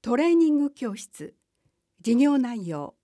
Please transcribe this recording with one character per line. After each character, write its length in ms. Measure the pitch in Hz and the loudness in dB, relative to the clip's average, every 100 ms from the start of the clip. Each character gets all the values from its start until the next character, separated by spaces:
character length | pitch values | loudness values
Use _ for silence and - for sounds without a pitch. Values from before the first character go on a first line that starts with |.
ト 140 | - 247 | -2 0
レ 140 | 330 | 2
ー 40 | |
ニ 160 | 339 320 | 4 4
ン 80 | 294 | 2
グ 140 | 285 | -2
教 240 | 277 240 196 | -4 -10 -10
室。 380 | - - 151 _ _ _ _ _ _ _ | -14 -18 -18 _ _ _ _ _ _ _
事 160 | 196 233 | 0 2
業 220 | 285 285 | 4 2
内 280 | 247 233 175 | -2 -6 -8
容。 280 | 151 147 _ | -8 -10 _